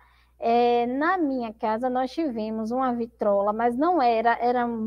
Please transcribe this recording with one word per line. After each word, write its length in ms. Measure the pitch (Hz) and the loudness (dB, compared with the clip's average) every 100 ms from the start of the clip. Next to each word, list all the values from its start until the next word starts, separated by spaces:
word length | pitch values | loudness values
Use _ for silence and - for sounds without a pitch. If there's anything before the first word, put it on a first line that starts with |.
| _ _ _ _ | _ _ _ _
É, 480 | 233 233 240 240 240 | 0 2 4 2 0
na 320 | 262 311 381 | 0 0 0
minha 360 | 294 262 226 | -2 -2 -6
casa, 360 | 208 220 220 254 | -6 -4 -2 -2
nós 220 | 254 262 | -2 -2
tivemos 580 | - 320 226 214 220 220 | -4 -4 -4 -6 -4 -4
uma 240 | 247 262 | -2 -2
vitrola, 600 | 240 233 _ 208 202 202 | -2 -6 _ 2 2 2
mas 240 | 214 240 240 | 2 0 2
não 240 | 320 359 | 0 2
era, 320 | 247 226 233 | 2 2 2
era 340 | 226 240 247 240 233 | 2 2 0 -2 -4